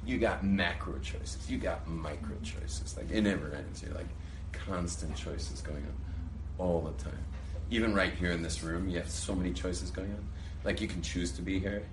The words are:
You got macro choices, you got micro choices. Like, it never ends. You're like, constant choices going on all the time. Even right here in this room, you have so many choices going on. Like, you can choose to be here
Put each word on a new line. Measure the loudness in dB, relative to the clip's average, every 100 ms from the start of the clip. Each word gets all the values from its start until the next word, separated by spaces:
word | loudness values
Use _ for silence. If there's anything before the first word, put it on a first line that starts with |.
You | 0 4
got | 4 4
macro | 4 6 4 2 -2 -2
choices, | -4 -4 -4 -4 -2
you | 0
got | 0 0 -2
micro | -2 -2 -4 -4 -4
choices. | -4 -4 -4 -4 -4 -4
Like, | 0
it | 4
never | 6 4 0
ends. | -4 -6 -6
You're | -6
like, | -4 -4 -6 -8 -8 -6
constant | -6 -2 0 0 -2 -4 -4
choices | -2 -4 -4 -4
going | -4 -4
on | -4 -4 -4 -4 -4 -6 -6 0
all | 4 4
the | 2 -2
time. | -4 -4 -4 -4 -4 -4 0
Even | 4 6
right | 6 4
here | 4 4
in | 4
this | 2 0
room, | 0 0 2
you | 0
have | 0
so | -2 0
many | 2 2
choices | 2 0 0 -2
going | -2 -2
on. | -2 -4 -6 -6 -4
Like, | 0 0
you | 0
can | 0
choose | 0 0 0
to | 0
be | 0 2
here | 2 0 -4